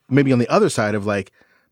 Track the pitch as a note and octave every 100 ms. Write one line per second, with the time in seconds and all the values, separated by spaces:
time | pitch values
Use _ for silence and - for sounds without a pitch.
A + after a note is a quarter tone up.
0 | - C3 C3+ B2 A#2 F3 F#3+ - G#2+ G#2
1 | G#2 G2+ F#2+ _ _ _ _